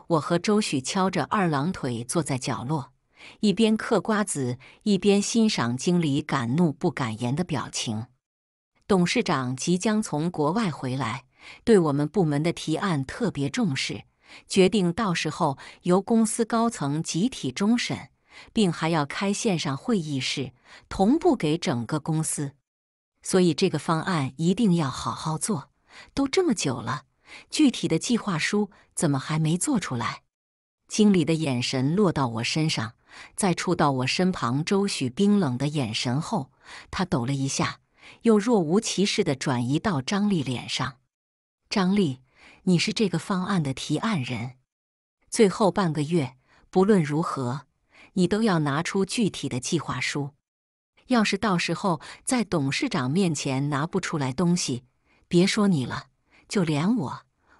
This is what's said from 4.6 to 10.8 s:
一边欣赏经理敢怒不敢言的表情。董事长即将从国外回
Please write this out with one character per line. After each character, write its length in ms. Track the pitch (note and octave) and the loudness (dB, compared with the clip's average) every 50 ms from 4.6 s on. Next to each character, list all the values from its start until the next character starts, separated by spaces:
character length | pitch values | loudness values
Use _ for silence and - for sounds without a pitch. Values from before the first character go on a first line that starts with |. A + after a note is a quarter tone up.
| - - - _ | -10 -20 -14 _
一 160 | - G#3+ G3 F3+ | 0 0 0 2
边 220 | - G3+ G3 G3+ | 4 4 4 4
欣 280 | G3+ - - A3+ A3 A3 | 2 0 2 2 2 2
赏 260 | - - A#2+ A#2 A#2+ | 2 0 -2 -2 -2
经 240 | C3 - F3+ F3 F3 | -2 0 2 2 4
理 220 | E3 C#3+ C3+ D3 | 2 2 0 0
敢 360 | C#3+ - D3+ C3+ A#2 A#2 C3 | 0 -2 -2 -2 0 0 2
怒 140 | E3+ F3+ D#3 | 2 2 2
不 200 | C3 - - E3 | 2 0 -2 -2
敢 280 | - - C3 A2 A2 G#2 | -2 -2 -4 -4 -4 -4
言 120 | B2 A#2+ C3+ | -2 -2 -2
的 80 | - | -2
表 280 | F3+ - D#3 A2+ - - | -2 -2 -4 -4 -6 -6
情。 380 | - - - B2 G#2+ A2+ C3 - _ _ _ _ _ _ _ _ _ _ _ _ _ _ _ | -8 -6 -4 -4 -4 -6 -6 -10 _ _ _ _ _ _ _ _ _ _ _ _ _ _ _
董 200 | - G#3 F3+ F3 | 2 2 4 4
事 160 | F3 - B3 | 2 2 0
长 340 | - G#3 D#3+ C3+ B2+ B2 C3 | 0 0 0 -2 -2 -4 -6
即 220 | B2+ - F3 F3+ F3+ | -4 -2 -2 0 0
将 240 | - A3 G#3+ G#3+ | 0 0 0 -2
从 280 | G#3+ - D3+ D3 D#3+ F3 | -2 -4 -4 -2 -4 -2
国 220 | - D#3 D3 D3 | -2 0 0 0
外 180 | F3 A#3+ A3+ E3+ | 0 0 -2 -2
回 240 | C3 - | -4 -4